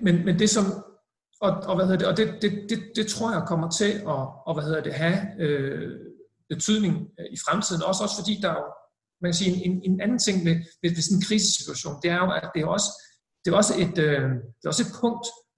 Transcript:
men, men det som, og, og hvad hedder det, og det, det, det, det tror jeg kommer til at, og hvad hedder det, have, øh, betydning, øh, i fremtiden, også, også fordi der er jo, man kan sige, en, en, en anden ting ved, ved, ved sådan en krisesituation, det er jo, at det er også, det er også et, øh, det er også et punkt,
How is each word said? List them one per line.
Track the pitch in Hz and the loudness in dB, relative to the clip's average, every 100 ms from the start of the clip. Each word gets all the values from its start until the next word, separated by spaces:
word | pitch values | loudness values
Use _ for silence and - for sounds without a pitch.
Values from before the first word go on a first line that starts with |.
men, | 190 170 | 2 4
men | 190 175 | 4 4
det | 214 | 4
som, | 214 196 - - - _ _ _ _ | 4 2 -2 -8 -20 _ _ _ _
og, | 202 | 0
og | 165 - 185 | 0 0 0
hvad | 185 | 2
hedder | 190 | 2
det, | 190 | 2
og | 185 | 2
det, | 214 - | 0 0
det, | 208 208 - | -2 -2 -4
det, | 226 - - | -6 -4 -4
det | 214 | -4
tror | - 226 | -2 -2
jeg | 190 - | -2 -2
kommer | 165 165 | -2 0
til | - 202 | 0 0
at, | 202 160 143 131 - - | 0 -2 -4 -4 -8 -6
og | |
hvad | 151 | -4
hedder | 147 156 | -2 -2
det, | 143 | -2
have, | 135 165 180 202 - | -2 0 0 -2 -2
øh, | 156 143 135 147 - - - - - _ - | 0 0 -2 -6 -8 -10 -16 -20 -20 _ -10
betydning, | 165 - 214 202 - - - | -4 0 2 2 0 -4 -12
øh, | - | -14
i | - - | -8 -2
fremtiden, | 175 208 175 | 0 0 -2
også, | 160 190 | 0 0
også | 208 208 | -2 -4
fordi | 196 208 | -4 -2
der | 185 | -2
er | 156 | -2
jo, | - - - _ _ _ | -6 -12 -20 _ _ _
man | 175 | -2
kan | |
sige, | 170 190 | 2 2
en, | 180 180 | 2 0
en, | 185 190 | 0 2
en | 185 | 0
anden | 208 247 | 2 0
ting | - 190 170 | 2 2 2
ved, | 165 - - | 2 -2 -4
ved, | 170 170 | -2 0
ved | |
sådan | 156 196 | 2 2
en | - | 4
krisesituation, | 214 - - - 139 156 143 | 2 2 0 -4 -8 -8 -4
det | 170 | 0
er | 175 | 2
jo, | 185 | 2
at | - - | 0 -4
det | 170 | -2
er | 156 | 0
også, | 190 208 - - _ _ _ | 0 -2 -4 -18 _ _ _
det | - | 2
er | 180 | 4
også | 208 - | 4 2
et, | 170 175 | 2 2
øh, | 151 143 131 127 - - | 2 2 0 -2 -6 -10
det | |
er | 151 | -4
også | - 233 | -2 -2
et | - | 0
punkt, | 233 226 - - _ | -2 -2 -6 -14 _